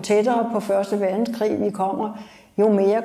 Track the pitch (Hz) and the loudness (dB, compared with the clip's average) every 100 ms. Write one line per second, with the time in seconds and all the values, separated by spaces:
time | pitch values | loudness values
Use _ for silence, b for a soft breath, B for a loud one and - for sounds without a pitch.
0 | - 208 233 240 226 214 202 196 196 202 | 0 2 2 0 0 -4 0 -2 0 -2
1 | 190 190 233 226 214 - 208 202 196 196 | 0 0 -2 -2 -2 0 -2 -2 -4 -2
2 | 214 B B B B - 214 202 196 220 | -6 B B B B 0 4 4 4 2